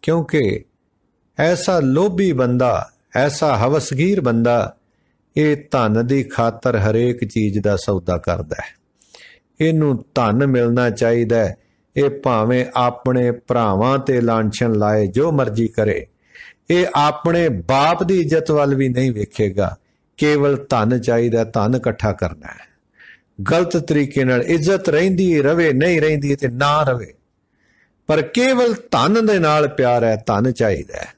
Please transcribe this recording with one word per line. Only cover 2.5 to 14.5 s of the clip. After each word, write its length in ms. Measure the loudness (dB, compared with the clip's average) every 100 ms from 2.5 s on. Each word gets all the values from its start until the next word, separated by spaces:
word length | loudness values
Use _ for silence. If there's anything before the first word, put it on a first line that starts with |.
| 2 2 0 -4 _ _ -2
ਐਸਾ 420 | 0 0 0 2
ਹਵਸਗੀਰ 640 | 2 0 -2 -2 0 0
ਬੰਦਾ, 560 | 0 2 2 2 -2 -8 _ _ _ _ _ -2
ਇਹ 200 | 0 0 -2
ਧਨ 360 | -2 0 0 0
ਦੀ 160 | -2
ਖਾਤਰ 540 | -2 -2 -2 -2 -2 0
ਹਰੇਕ 460 | 0 0 0 -2
ਚੀਜ਼ 360 | -4 -2 -2 0
ਦਾ 160 | 0 -2
ਸੌਦਾ 420 | -2 -4 -2 -4
ਕਰਦਾ 380 | -2 -6 -6 -10
ਹੈ। 140 | -12 -18 _ _ _ -20 -20 -20 _ _
ਇਹਨੂੰ 440 | 0 2 2 0 -2 0
ਧਨ 320 | 0 2 2
ਮਿਲਣਾ 420 | 2 2 2 0
ਚਾਹੀਦਾ 500 | 0 0 2 2 0
ਹੈ। 180 | 0 -4 _ _ _ -2
ਇਹ 120 | -2
ਭਾਵੇਂ 560 | 0 -2 0 2 0 -2 0
ਆਪਣੇ 560 | 0 0 -2 0 0
ਭਰਾਵਾਂ 680 | -2 _ -2 0 0 0 0
ਤੇ 220 | 0 0
ਲਾਂਛਨ 520 | 0 0 -2